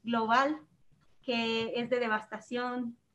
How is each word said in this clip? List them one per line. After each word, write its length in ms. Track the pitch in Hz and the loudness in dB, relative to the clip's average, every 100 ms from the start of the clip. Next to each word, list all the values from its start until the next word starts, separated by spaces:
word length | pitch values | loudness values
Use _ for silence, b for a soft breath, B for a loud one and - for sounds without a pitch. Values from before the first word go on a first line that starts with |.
global 560 | 220 233 226 233 277 311 - _ - - _ - | -2 0 4 4 4 0 -8 _ -20 -20 _ -10
que 520 | - 233 226 226 226 240 | -4 0 0 0 -2 -4
es 140 | 240 | -2
de 80 | 247 | 0
devastación, 1000 | 233 214 - 214 - 240 247 247 240 - _ | 0 -2 -4 -12 -8 -6 -4 -4 -6 -8 _